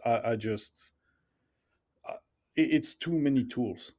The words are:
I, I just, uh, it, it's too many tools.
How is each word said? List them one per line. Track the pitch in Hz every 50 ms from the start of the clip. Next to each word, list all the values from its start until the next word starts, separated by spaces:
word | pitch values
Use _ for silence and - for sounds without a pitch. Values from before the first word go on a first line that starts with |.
| -
I, | 120 117 113 - 113 117
I |
just, | 107 107 110 107 104 - - _ - - - _ _ _ _ _ _ _ _ _ _ _ _ _ _ _ _ _ _ _ _ _ _ - -
uh, | - - - _ _ _ _ _ -
it, | 160 160 - 156
it's | 151 156 - -
too | - - 165 170 160
many | 143 143 139 131 120
tools. | 123 - 123 123 104 95 - - - -